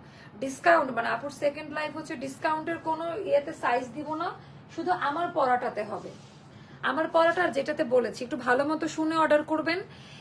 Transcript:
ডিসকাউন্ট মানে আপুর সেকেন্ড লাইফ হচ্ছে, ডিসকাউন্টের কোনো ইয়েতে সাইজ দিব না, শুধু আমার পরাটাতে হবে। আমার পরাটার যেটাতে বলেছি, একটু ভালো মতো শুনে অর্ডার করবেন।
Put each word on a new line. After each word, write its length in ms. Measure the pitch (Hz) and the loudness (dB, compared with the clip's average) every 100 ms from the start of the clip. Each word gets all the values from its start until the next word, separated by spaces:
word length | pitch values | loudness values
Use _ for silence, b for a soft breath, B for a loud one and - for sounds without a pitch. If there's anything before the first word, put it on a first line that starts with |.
| B B B 208 | B B B -10
ডিসকাউন্ট 520 | 269 - 349 330 262 | -8 0 4 4 4
মানে 180 | 226 226 | -2 -2
আপুর 200 | 233 285 | -4 -6
সেকেন্ড 440 | - 294 294 302 302 | -2 -2 -2 -8 -6
লাইফ 140 | 302 311 | -6 -8
হচ্ছে, 180 | 311 294 | -10 -8
ডিসকাউন্টের 640 | 269 269 330 311 311 330 | -10 -4 -2 -2 -4 -6
কোনো 280 | 320 320 339 330 277 | -4 -4 -4 -6 0
ইয়েতে 260 | 285 294 - | 0 0 -4
সাইজ 240 | 277 247 254 294 | 0 0 -2 -10
দিব 180 | 294 311 | -8 -4
না, 120 | 359 415 B B B - | -6 -8 B B B -6
শুধু 160 | - | -2
আমার 360 | 240 285 302 349 349 | 0 0 0 -2 2
পরাটাতে 460 | 254 247 247 208 | 2 2 0 -4
হবে। 260 | 208 190 175 - - - - B B B | -6 -6 -10 -16 -20 -20 -20 B B B
আমার 260 | 247 269 320 | -2 0 2
পরাটার 440 | 330 330 339 349 | 6 6 6 2
যেটাতে 320 | 254 269 302 | 2 -2 0
বলেছি, 400 | 262 247 220 - | 4 4 4 -4
একটু 140 | 240 294 | -6 -4
ভালো 280 | 247 254 285 | 2 4 4
মতো 220 | 311 320 | 0 -2
শুনে 280 | - 311 330 | 0 0 4
অর্ডার 280 | 311 302 | 6 6
করবেন। 360 | 302 311 302 359 427 B B B | 4 0 0 -2 -4 B B B